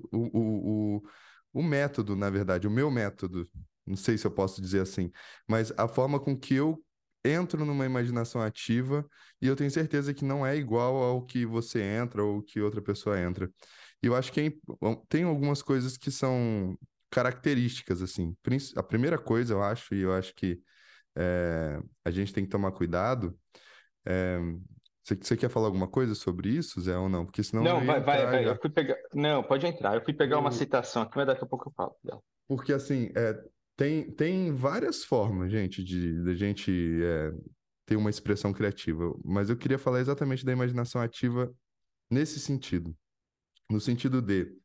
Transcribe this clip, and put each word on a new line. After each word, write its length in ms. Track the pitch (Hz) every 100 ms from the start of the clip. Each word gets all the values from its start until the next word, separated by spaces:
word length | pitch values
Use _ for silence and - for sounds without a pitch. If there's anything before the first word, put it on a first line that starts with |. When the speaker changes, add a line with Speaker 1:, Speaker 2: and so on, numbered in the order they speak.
| -
Speaker 1:
o, 60 | 113
o, 800 | 117 110 110 107 101 107 107 104
o, 60 | 101 - - - _
o 100 | 131
método, 540 | 165 139 143 139 104 98
na 120 | 101
verdade, 380 | 98 95 90 101
o 40 |
meu 200 | 110 147
método, 560 | 127 104 - 95 90 85 - - _ -
não 100 | 95
sei 220 | - 110
se 100 | 104
eu 40 |
posso 300 | 87 95 -
dizer 200 | 92 95
assim, 280 | 92 - 90 - - - -
mas 240 | 110 110 -
a 100 | 113
forma 320 | 123 131 143
com 180 | 143 131
que 180 | - 135
eu 280 | 151 160 - _ _ _
entro 400 | 123 160 175 156
numa 220 | 151 143 131
imaginação 560 | 127 123 120 117 123
ativa, 640 | 110 - - 117 131 147 143 - - _
e 60 | 127
eu 100 | 135
tenho 140 | 139
certeza 420 | 139 160 147 143
que 140 | 139 139
não 180 | 139
é 120 | 135 147
igual 380 | 135 113 123 131
ao 260 | 123 127
que 220 | 123 127 117
você 340 | 117 117 120
entra 440 | 98 110 120 101
ou 180 | 104 104
que 180 | 104 -
outra 220 | 104 107
pessoa 380 | 98 101 - 101
entra. 280 | 87 90 90 - - - - _
E 60 | 120
eu 80 | 123
acho 160 | 123
que 60 | -
é 40 | 151
imp-, 140 | 151 - - 104 113 -
tem 140 | 156
algumas 380 | 175 151 143 143
coisas 360 | - 135 127 127
que 120 | -
são 640 | 135 135 127 117 107 95 - - _ _
características, 880 | - 123 127 151 135 120 - - 90
assim. 340 | 92 - 85 87
Prin-, 160 | - 127 135 -
a 60 |
primeira 380 | - 113 135 165
coisa, 340 | - 117 123
eu 80 | 98
acho, 320 | 101 117 -
e 60 | 98
eu 120 | 92
acho 200 | 92 92
que, 260 | - 95 87 - _ - - _ -
é, 640 | 90 90 87 82 80 73 - -
a 60 | -
gente 240 | 90 98
tem 100 | 107
que 60 | 98
tomar 220 | 101 95
cuidado, 680 | 95 107 87 104 127 92 - _ - - - _ _
é, 360 | - 92 92 90 85 85 92 - _ _ -
você, 40 | 98
você 160 | - 110
quer 120 | 123
falar 160 | 117 110
alguma 200 | 95 92
coisa 280 | - 127 104
sobre 340 | - 87 92
isso, 300 | 143 160 -
Zé, 180 | 92 90
ou 120 | 95
não? 160 | 90 85
Porque 180 | -
senão 200 | 107 110
Speaker 2:
Não, 160 | 139 175
Speaker 1:
eu 60 | 127
ia 0 |
Speaker 2:
vai, 160 | 143
vai, 160 | 143 143
Speaker 1:
entrar 120 | 127
Speaker 2:
vai. 120 | 127 113
Speaker 1:
já. 40 |
Speaker 2:
Eu 100 | 123
fui 80 | 160
pegar... 260 | 156 135 - -
Não, 300 | 143 147 143
pode 240 | - 135 170
entrar. 280 | 113 98 110
Eu 80 |
fui 100 | 135
pegar 260 | 151 143 147
uma 100 | 143
Speaker 1:
O 40 |
Speaker 2:
citação 480 | 120 139 131 120 120
aqui, 160 | 110 143
mas 100 | 139
daqui 160 | 131
a 40 | -
pouco 200 | 127 -
eu 40 | -
falo 200 | - -
dela. 180 | - - - _ -
Speaker 1:
Porque, 240 | 135 127
assim, 400 | 139 135 139 117 -
é, 220 | 117 110 - _ _ -
tem, 340 | 139 156 -
tem 420 | - 156 185 180 135
várias 480 | 135 202 285 320
formas, 480 | - 123 98 95 92
gente, 320 | 107 92 95
de, 400 | 92 90 87 82
de 120 | 87 90
gente, 360 | 101 98 - 90 85 82
é, 280 | 85 82 78 78 - - _ _ -
ter 100 | 107
uma 120 | 107
expressão 440 | 104 - 101 101
criativa, 600 | 98 104 98 - 80 85 -
mas 260 | - 98 101
eu 80 | 120
queria 200 | - 135
falar 220 | 131 127
exatamente 460 | 127 139 143 131 131
da 60 |
imaginação 480 | 127 123 123 117 123
ativa 520 | 117 - 123 120 123 - _ _ _ _ -
nesse 300 | 123 156 156
sentido. 560 | - 139 - 90 85 80 _ _ _ _ _ _ -
No 100 | 107
sentido 400 | 117 120 135 127
de, 280 | 107 98 87 -